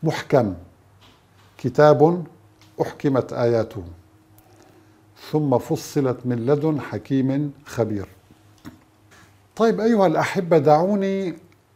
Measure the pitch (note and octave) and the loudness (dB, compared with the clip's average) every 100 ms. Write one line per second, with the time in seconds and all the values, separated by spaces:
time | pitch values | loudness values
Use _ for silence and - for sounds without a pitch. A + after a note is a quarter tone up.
0 | D#3+ - - C#3 G#2+ F2 - _ _ _ | -4 -4 0 0 2 -4 -14 _ _ _
1 | _ _ _ _ _ - B2+ D3+ D3+ C#3 | _ _ _ _ _ -10 -2 4 6 6
2 | D#3 F3 D#3 - _ _ _ - D#3+ - | 4 2 -6 -18 _ _ _ -8 -8 -4
3 | D3 C3 A2 C3 A#2+ A#2 G#2+ G#2 F2 F2 | -2 -2 -2 -2 0 0 -2 -10 -16 -18
4 | _ _ _ _ _ _ _ _ _ _ | _ _ _ _ _ _ _ _ _ _
5 | _ - - D3+ C#3+ A#2+ - D#3 - D3+ | _ -20 -6 -2 0 0 0 -6 -4 -2
6 | C3 A#2+ B2 A#2+ A#2 D3 D#3 D3 - G#2 | -2 -2 -4 -4 0 0 0 -4 -6 -10
7 | - C3+ C3 C#3 D3 - - - A2+ G#2 | -4 -2 0 -2 -4 -8 -10 -6 -4 -6
8 | F2+ - _ _ _ _ - - _ _ | -10 -18 _ _ _ _ -20 -20 _ _
9 | _ - _ _ _ - A3+ F#3+ A3+ A3 | _ -20 _ _ _ -2 0 2 0 2
10 | F3+ D#3 - F#3+ F3 E3 C#3+ D3+ F#3 G#3 | 2 2 -2 -4 2 4 6 4 4 0
11 | G3 G3 F#3+ - - _ _ | -2 -4 -6 -10 -18 _ _